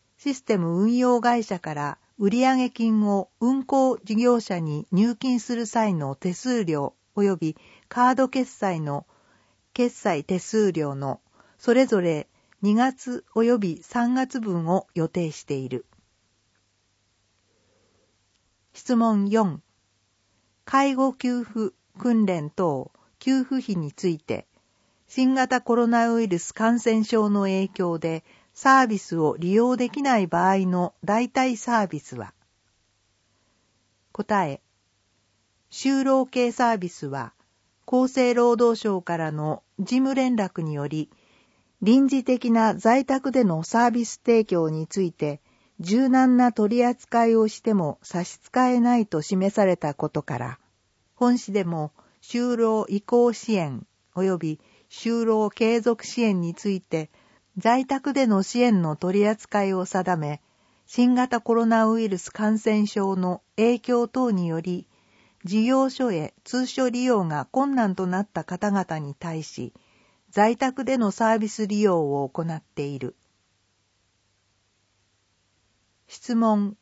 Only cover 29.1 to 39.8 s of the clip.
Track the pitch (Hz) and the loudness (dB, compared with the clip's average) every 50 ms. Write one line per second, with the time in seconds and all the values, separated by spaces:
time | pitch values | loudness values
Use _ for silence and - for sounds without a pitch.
29.1 | 170 165 156 147 - - 175 175 196 220 233 247 254 247 247 240 - 294 277 277 | -2 0 0 0 0 -2 -2 0 2 4 4 2 2 0 -2 -4 -4 -4 0 0
30.1 | 247 214 190 170 - 170 180 190 196 196 190 185 180 180 175 175 - _ - 160 | 2 2 0 0 0 2 2 2 2 2 2 0 0 0 -2 -4 -6 _ -4 -2
31.1 | 208 226 247 - - 269 254 262 240 214 - 247 240 220 202 170 156 147 - - | -2 0 -2 -2 0 0 0 0 -2 -4 -4 -2 0 0 0 -2 -4 -10 -12 -12
32.1 | 131 120 101 - - _ _ _ _ _ _ _ _ _ _ _ _ _ _ _ | -14 -14 -14 -14 -18 _ _ _ _ _ _ _ _ _ _ _ _ _ _ _
33.1 | _ _ _ _ _ _ _ _ _ _ _ _ _ _ _ _ _ _ _ _ | _ _ _ _ _ _ _ _ _ _ _ _ _ _ _ _ _ _ _ _
34.1 | - - 208 - 214 196 180 147 139 - _ _ _ _ _ _ _ _ _ _ | -12 -10 -6 -2 -2 -2 -2 -2 -6 -10 _ _ _ _ _ _ _ _ _ _
35.1 | _ _ _ _ _ _ _ _ _ _ _ _ - - - 269 277 269 262 269 | _ _ _ _ _ _ _ _ _ _ _ _ -12 -6 -2 0 0 0 2 2
36.1 | 269 269 254 262 - 254 247 240 233 - 247 233 226 202 180 175 - - 156 139 | 2 2 0 0 -2 -2 -2 -2 0 0 0 0 0 -2 -4 -8 -10 -10 -10 -10
37.1 | 139 135 117 - - _ _ _ _ _ _ _ _ _ _ - 254 254 254 254 | -8 -10 -12 -12 -16 _ _ _ _ _ _ _ _ _ _ -2 0 2 2 2
38.1 | - 262 254 247 240 240 240 240 233 220 240 233 233 220 - 214 196 180 180 - | 2 2 2 2 2 4 4 4 4 4 4 2 2 0 -2 -2 -2 -2 -4 -4
39.1 | 170 165 160 156 151 151 151 156 156 - - _ _ - | -4 -4 -4 -4 -4 -4 -4 -4 -4 -6 -10 _ _ -8